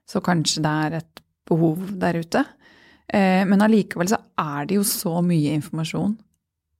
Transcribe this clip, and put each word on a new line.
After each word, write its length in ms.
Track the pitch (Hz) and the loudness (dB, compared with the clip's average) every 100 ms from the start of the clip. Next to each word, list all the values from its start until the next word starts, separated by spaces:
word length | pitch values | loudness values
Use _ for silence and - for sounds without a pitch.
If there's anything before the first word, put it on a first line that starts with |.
| _ | _
så 100 | - | -6
kanskje 440 | 180 170 147 - 156 | 0 0 0 -2 -2
det 80 | 156 | 0
er 220 | 156 165 | -2 -4
et 220 | - - _ _ - | -10 -20 _ _ -2
behov 380 | 160 165 156 190 196 | 0 2 0 -6 -4
der 220 | 180 170 | -2 -2
ute. 240 | 165 226 285 - _ _ _ _ _ | -2 -2 -2 -6 _ _ _ _ _
Eh, 360 | 208 190 185 196 | 0 4 4 4
men 180 | 202 | 4
allikevel 460 | 214 220 - - 180 | 6 4 2 -2 -2
så 80 | 226 - - | -2 -4 -6
er 320 | 156 143 147 | -6 -4 -2
det 80 | 196 | 0
jo 80 | 202 | 0
så 300 | - 175 165 | -2 -4 0
mye 320 | 175 170 147 151 | 2 2 2 -2
informasjon 640 | - 160 160 - 190 220 _ _ _ _ _ _ | -4 -6 -6 -4 -4 -4 _ _ _ _ _ _